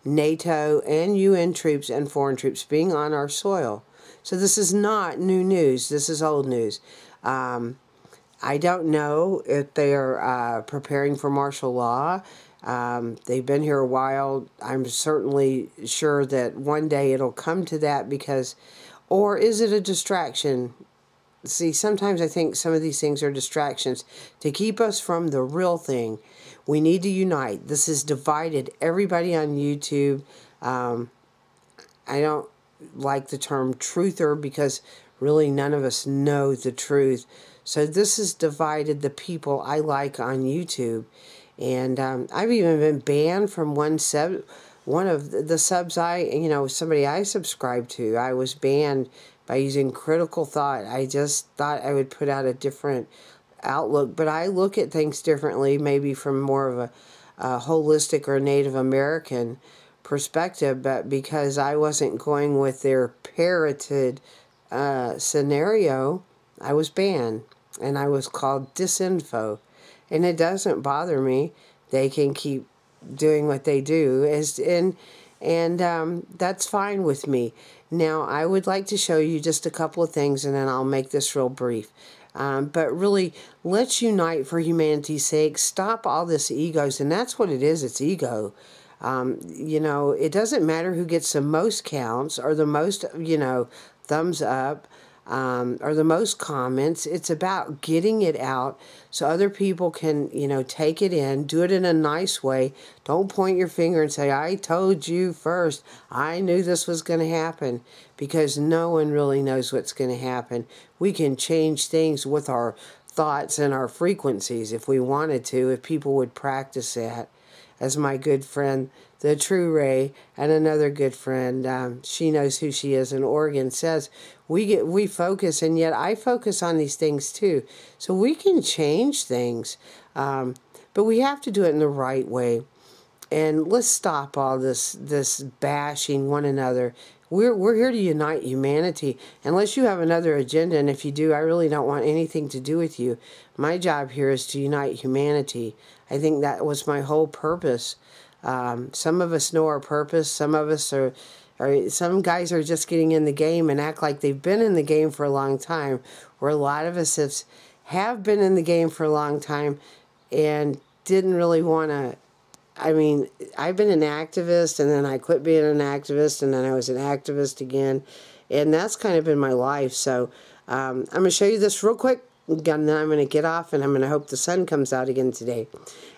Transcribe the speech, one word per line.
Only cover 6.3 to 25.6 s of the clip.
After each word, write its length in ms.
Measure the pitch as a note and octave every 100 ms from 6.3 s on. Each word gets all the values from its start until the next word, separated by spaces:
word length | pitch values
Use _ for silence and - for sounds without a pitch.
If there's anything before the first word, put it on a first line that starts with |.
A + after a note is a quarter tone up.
| D3 C3+
news. 360 | B2 A2 - - - - -
Um, 540 | A#2+ C3 B2+ B2 A#2+ C3+ _ _ - - _ - B2+
I 120 | D3
don't 280 | F3 F3+ D#3+
know 560 | D3+ D3 D3+ F#3 F#3+ -
if 280 | C#3+ C#3+
they 200 | - C#3+
are, 260 | C#3 C3 B2+
uh, 420 | B2+ B2 A#2 A2+
preparing 520 | A2+ C#3+ C#3 C#3+ C#3+ C#3
for 140 | C#3+
martial 440 | C#3 C#3 C#3 C3
law. 480 | B2 A#2+ B2 D#3 F#3+ - - - _
Um, 560 | - B2 A#2+ A#2+ A#2 A2+ -
they've 200 | C3 C3
been 180 | C#3+
here 160 | D3+ C#3
a 80 | B2+
while. 600 | C3 C3+ C3+ C#3 C3+ - -
I'm 240 | A#2 C3 B2
certainly 840 | - D#3 D#3 A2+ C#3 C3+ C3 - - A#2
sure 400 | - D#3 C#3+ C3+
that 320 | C3+ A#2+ -
one 320 | C#3 D3+ D#3
day 240 | C#3+ C#3
it'll 180 | C3 B2+
come 320 | - E3 F#3 E3+
to 140 | D#3
that 300 | D3+ C#3 A2
because, 460 | C#3 - C3+ B2 - - - - - -
or 300 | F#3+ G#3 G3+
is 240 | A3 G#3+
it 100 | A3+
a 80 | G#3
distraction? 920 | F#3+ F3+ - F#3+ D3 - D3 B2+ B2 - - _ _ _ _ _ D#3+
See, 260 | - E3
sometimes 500 | D3+ G#3+ G3+ G3+ F3
I 60 | D#3+
think 300 | F3 D#3+ -
some 160 | E3
of 80 | D#3+
these 180 | D#3+ C#3+
things 240 | D3+ C#3+
are 80 | D3
distractions 720 | C#3 - D#3 C#3+ B2+ C3 B2+ - - - -
to 100 | D3+
keep 300 | D3 A3 G#3
us 180 | A3 -
from 300 | - E3+ E3+
the 120 | C3+
real 360 | B2+ E3